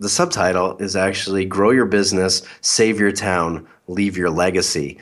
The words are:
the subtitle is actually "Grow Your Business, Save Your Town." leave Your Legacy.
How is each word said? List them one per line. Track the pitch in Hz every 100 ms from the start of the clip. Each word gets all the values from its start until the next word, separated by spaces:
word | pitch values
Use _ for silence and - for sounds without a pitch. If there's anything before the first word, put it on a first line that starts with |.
the | 101
subtitle | - 175 107 92 92 92 -
is | 98 98
actually | 95 95 - 98 95
"Grow | 95 101
Your | 127 113
Business, | 101 95 95 92 - - -
Save | - - 113 107
Your | 104
Town." | 95 101 90 82 82 80 _ -
leave | 90 101 90
Your | 87
Legacy. | 80 90 92 87 - 71 64